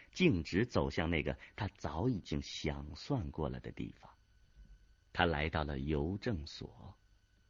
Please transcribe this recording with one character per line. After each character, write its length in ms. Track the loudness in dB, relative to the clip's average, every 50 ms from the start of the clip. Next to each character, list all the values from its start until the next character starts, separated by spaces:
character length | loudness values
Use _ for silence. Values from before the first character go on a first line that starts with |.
| -20 -16
径 320 | 0 6 6 6 6 6 2
直 220 | 2 2 2 2
走 240 | 4 4 2 2 2
向 200 | 2 0 2 2
那 120 | 2 2
个 160 | 2 0 -2 -4 -8 -14 -6
他 120 | -4 -4 -4 -4 -6
早 320 | -6 -4 -2 0 2 2
已 100 | 0 0
经 220 | -2 -2 -2 -2
想 540 | -2 -4 -8 -4 -2 -2 -2 -2 -6 -10 -10
算 340 | -12 -4 -2 0 0 0 -2
过 180 | -2 -2 -2 -2
了 120 | -2 -4
的 120 | -8 -10
地 220 | -8 -6 -8 -8 -8 -12
方。 120 | -20 -20 -20 -20 _ _ -20 -20 -20 -20 -20 -20 -20 -20 -20 -20 -20 -20 -20 _ _ _ 2
他 120 | 4 4
来 220 | 4 4 2 0 0
到 160 | 0 0 0
了 140 | 0 -2 -2
邮 400 | 0 0 0 2 2 0 -2 -2
政 280 | -2 -2 -2 -2 -4 -8
所。 500 | -10 -12 -12 -12 -12 -14 -16 -16 -18 -18 _ _ -20 _ _ _ _ _ _ _